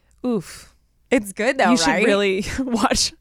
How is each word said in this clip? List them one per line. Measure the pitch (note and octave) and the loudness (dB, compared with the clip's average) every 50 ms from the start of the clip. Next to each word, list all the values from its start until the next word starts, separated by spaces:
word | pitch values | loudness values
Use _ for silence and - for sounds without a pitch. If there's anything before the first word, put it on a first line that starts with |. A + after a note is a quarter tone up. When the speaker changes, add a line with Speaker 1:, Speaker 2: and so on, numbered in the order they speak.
| _ _ _ _ - | _ _ _ _ -4
Speaker 1:
oof. | B3+ A#3 G3+ D#3+ - - - - - _ _ _ _ _ _ _ - | -4 -4 -4 -4 -8 -14 -20 -20 -20 _ _ _ _ _ _ _ -2
Speaker 2:
It's | A#3+ C4+ G#3 G3+ F#3+ | -2 -2 -2 -4 -6
good | - G#3 B3 C#4+ C4+ | -4 -2 -2 0 2
though, | G#3+ F#3 B3+ | 2 4 4
Speaker 1:
You | |
should | A#3+ - D#3+ | 2 2 0
Speaker 2:
right? | D#3+ F3+ G#3+ | 0 2 2
Speaker 1:
really | A#3 G3+ G3 G3+ G3 F#3+ G3 G#3 - - | 2 2 2 2 0 0 -2 -4 -6 -6
<laughs> | - | -6
watch | C4+ B3+ A#3+ G#3+ A3+ C4 B3+ - - - - - | -4 -4 -2 0 0 0 0 0 -2 -4 -6 -10